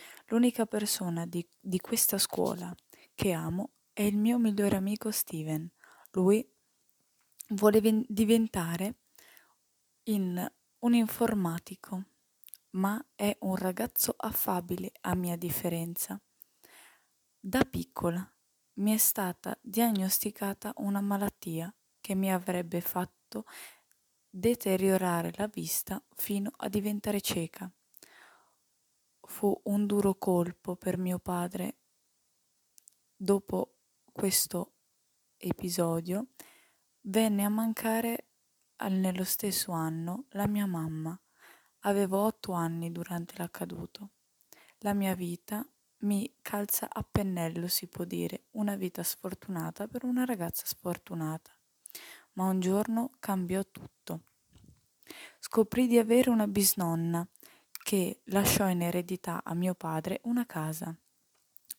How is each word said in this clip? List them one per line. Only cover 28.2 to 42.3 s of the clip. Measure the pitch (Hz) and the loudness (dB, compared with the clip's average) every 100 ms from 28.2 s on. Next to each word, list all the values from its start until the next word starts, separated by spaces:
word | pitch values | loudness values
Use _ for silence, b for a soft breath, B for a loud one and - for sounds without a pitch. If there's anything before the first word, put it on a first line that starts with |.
| B B B B _ _ _ _ _ _ | B B B B _ _ _ _ _ _
Fu | - - 208 - - | -16 -2 0 0 0
un | 202 202 | 0 2
duro | 202 196 190 | 2 2 2
colpo | - 180 175 - - 180 | 2 2 2 -4 -10 -6
per | - 180 | -2 -2
mio | 185 180 | -2 -2
padre. | - 180 175 185 180 - _ _ _ _ _ _ _ _ _ _ - _ _ - | -2 -4 -4 -4 -8 -10 _ _ _ _ _ _ _ _ _ _ -20 _ _ -4
Dopo | 190 196 - 185 - _ _ _ _ | 2 2 2 -4 -4 _ _ _ _
questo | - 196 190 - 175 175 _ _ _ _ _ _ _ | -4 0 2 0 -4 -8 _ _ _ _ _ _ _
episodio | 185 160 185 175 170 165 170 190 254 - B B B B B _ | -6 -4 -2 0 2 0 -2 -4 -6 -12 B B B B B _
venne | 208 202 220 202 | 0 4 4 4
a | 208 | 2
mancare | 214 226 220 226 226 233 233 - _ _ _ _ - | 0 0 0 0 0 0 -4 -8 _ _ _ _ -6
al-, | 214 | 0
nello | 190 190 185 | 2 2 0
stesso | 185 - 202 190 - | -2 -2 -2 -2 -2
anno | 170 160 160 165 196 277 | -2 -2 -2 -4 -6 -8
la | 196 208 | -2 0
mia | 208 202 | 2 0
mamma. | 170 160 156 160 180 _ b b b b b 202 | 0 -2 -4 -6 -8 _ b b b b b 0
Avevo | 202 196 190 | 2 2 2
otto | 214 | 2